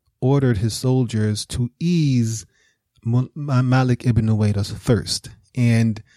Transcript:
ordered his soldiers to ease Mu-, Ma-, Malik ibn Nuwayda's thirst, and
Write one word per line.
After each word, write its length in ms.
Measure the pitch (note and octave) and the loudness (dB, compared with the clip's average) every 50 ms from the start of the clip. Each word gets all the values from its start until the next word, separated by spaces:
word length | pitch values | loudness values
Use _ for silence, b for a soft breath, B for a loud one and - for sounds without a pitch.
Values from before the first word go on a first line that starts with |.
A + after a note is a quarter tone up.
| _ _ _ - | _ _ _ -4
ordered 380 | - B2+ C#3 C#3 C#3 B2 A#2 | 0 0 2 2 2 2 0
his 160 | F#2 A2+ A2 G#2 | 0 -2 -4 -4
soldiers 720 | - - B2+ B2+ C3 B2 A2 A2+ A2 G#2+ G#2+ G#2+ G#2 - | -2 -2 0 0 0 0 -2 -2 -2 -2 -2 -2 -4 -6
to 260 | - - - A#2+ A#2+ _ - | -8 -6 -4 -4 -6 _ -4
ease 640 | E3 E3+ F3 E3 D#3 C#3+ C3 A#2+ A#2 A2+ A2+ A2 - - _ _ _ _ _ _ _ _ _ _ - | -2 0 0 2 2 2 2 2 0 0 -4 -8 -10 -16 _ _ _ _ _ _ _ _ _ _ -4
Mu-, 220 | A2+ A#2 B2 B2+ - - | 0 0 0 0 -2 -6
Ma-, 260 | D#3+ C#3+ C#3+ C3 B2+ | -10 -4 -2 0 0
Malik 420 | C3 B2+ B2+ C3 C3 B2+ A#2+ - - | 2 2 2 2 2 2 0 0 0
ibn 180 | B2 A2+ G#2+ A2 | 0 2 2 2
Nuwayda's 460 | A2 A2 G#2 G#2+ G#2 G2+ G#2 G2 - | 2 2 2 2 2 0 0 -2 -4
thirst, 580 | - - - - A#2+ F#2+ - - - - - - - - _ _ - | -8 -6 0 0 0 0 0 -4 -8 -8 -10 -14 -20 -20 _ _ -4
and 460 | B2+ A#2+ A#2+ A#2 A2+ A2+ A2+ G#2+ G#2 - b b | 0 2 2 4 2 2 0 -2 -4 -10 b b